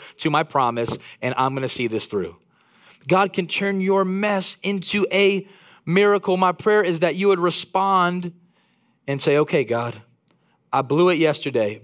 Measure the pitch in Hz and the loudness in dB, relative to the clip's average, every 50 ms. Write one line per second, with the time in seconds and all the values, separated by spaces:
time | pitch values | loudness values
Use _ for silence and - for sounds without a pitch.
0 | - - - - - 160 151 156 160 - - 139 127 120 117 117 117 113 117 - | -6 -20 -10 -6 -2 0 0 0 0 0 0 0 0 0 0 -2 -4 -4 -6 -8
1 | - - - - - 127 123 120 131 135 135 135 131 123 - - 120 110 110 107 | -12 -16 -12 -8 -6 -4 -2 -2 -2 -2 -2 -4 -6 -6 -4 -4 -4 -4 -4 -6
2 | - - 107 98 87 85 85 - _ _ _ _ _ _ _ _ _ - - _ | -6 -6 -6 -6 -6 -6 -10 -16 _ _ _ _ _ _ _ _ _ -20 -20 _
3 | - - 180 190 202 190 - 190 180 160 - - 196 196 196 190 185 190 196 196 | -4 0 2 2 2 0 -2 -4 -6 -4 -4 -4 -4 -2 -2 -2 0 2 2 2
4 | 190 185 190 196 208 208 202 190 185 - - - - 202 202 190 165 - 196 208 | 2 0 -2 -2 0 0 0 -2 -2 -6 -8 -8 -6 -6 -6 -6 -4 -4 -2 -2
5 | 190 - 175 190 202 196 202 190 196 - - - _ - - _ - 160 170 196 | -2 0 2 2 2 2 2 0 -4 -8 -14 -20 _ -20 -20 _ -6 0 2 4
6 | 208 202 208 196 - 196 185 180 185 180 175 - - 220 208 214 190 175 170 156 | 4 4 4 2 2 0 0 2 2 2 0 0 0 2 4 4 4 2 0 0
7 | 175 165 151 185 196 202 196 175 175 175 170 - - - - 190 190 196 190 185 | 0 0 0 2 2 2 2 2 2 0 -2 -2 -6 -4 -2 0 0 2 2 2
8 | 175 175 180 180 175 175 170 _ _ _ _ _ _ _ _ _ _ _ _ _ | 2 2 0 -4 -6 -10 -12 _ _ _ _ _ _ _ _ _ _ _ _ _
9 | _ 135 139 135 - 160 143 147 151 - - 147 123 110 117 117 120 117 107 107 | _ -6 -6 -2 0 2 2 2 2 2 0 -2 0 0 -2 -4 -4 -6 -8 -12
10 | - _ _ _ _ _ _ _ _ _ _ _ _ _ - 135 135 120 143 160 | -16 _ _ _ _ _ _ _ _ _ _ _ _ _ -4 -2 -2 0 2 2
11 | 180 180 175 156 160 151 143 - - 139 123 120 107 104 107 - | 4 4 4 4 2 2 0 0 -4 -4 -2 0 0 -2 -4 -6